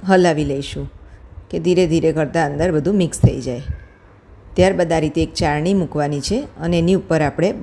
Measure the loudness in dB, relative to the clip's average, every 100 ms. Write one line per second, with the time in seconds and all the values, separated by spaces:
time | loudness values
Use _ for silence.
0 | 2 4 4 2 -2 -4 -6 -10 -10 -14
1 | -20 -20 -20 -20 -10 -4 0 2 2 2
2 | 2 0 0 0 -2 0 0 0 0 0
3 | 0 2 2 2 -6 -8 -8 -12 -14 -20
4 | -20 -20 _ -20 -8 2 4 4 0 0
5 | 0 -2 -4 -2 -2 0 0 0 0 -2
6 | -2 -4 -4 -4 -6 -8 -2 0 2 0
7 | 0 0 0 0 -2 -2